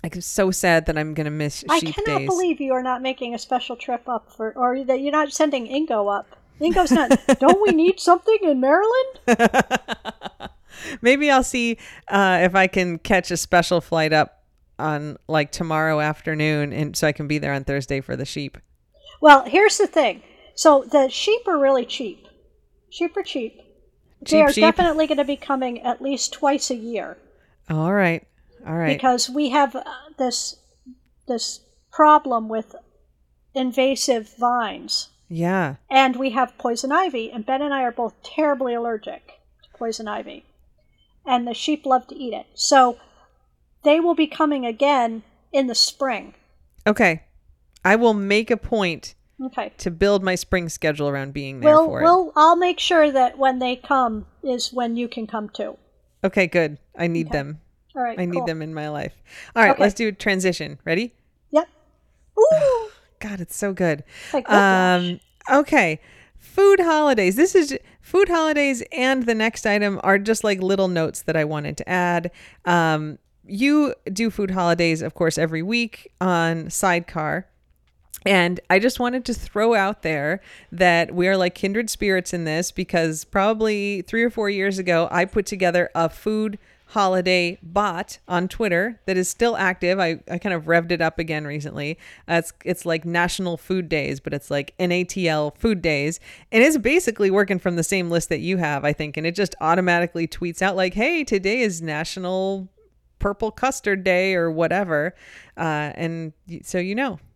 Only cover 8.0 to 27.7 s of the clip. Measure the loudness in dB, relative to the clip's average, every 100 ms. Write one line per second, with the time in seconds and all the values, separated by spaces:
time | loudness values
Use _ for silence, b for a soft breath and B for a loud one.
8 | 4 2 4 2 2 2 4 4 4 0
9 | -2 -4 0 4 4 4 0 -2 -4 -12
10 | -12 -14 -18 _ -20 _ _ B B -2
11 | 2 4 4 2 2 -2 -2 -4 B B
12 | -2 2 4 4 2 4 2 0 -2 -4
13 | 0 0 0 -6 2 2 2 -2 0 -2
14 | 2 2 0 _ _ _ _ _ -4 -4
15 | -6 -12 -2 -2 -2 -6 -4 -2 0 0
16 | -2 -4 -6 -2 -2 -2 -4 -4 -6 -2
17 | -2 -2 -6 -4 -4 -6 -4 -6 -4 -8
18 | -6 -10 -8 -10 -12 -14 _ _ _ _
19 | B B 10 10 8 4 4 4 2 4
20 | 2 0 b b b 2 6 6 4 2
21 | 2 0 0 0 0 2 2 2 -2 -8
22 | -10 -12 _ _ _ _ _ _ _ -6
23 | -4 -4 -6 -6 -8 _ _ _ _ _
24 | _ _ 0 4 6 6 4 4 2 2
25 | 0 0 -2 -4 -4 -4 -4 -6 -6 -4
26 | -4 -4 -6 -2 0 0 -2 -6 -6 -8
27 | -8 -14 _ _ _ _ -6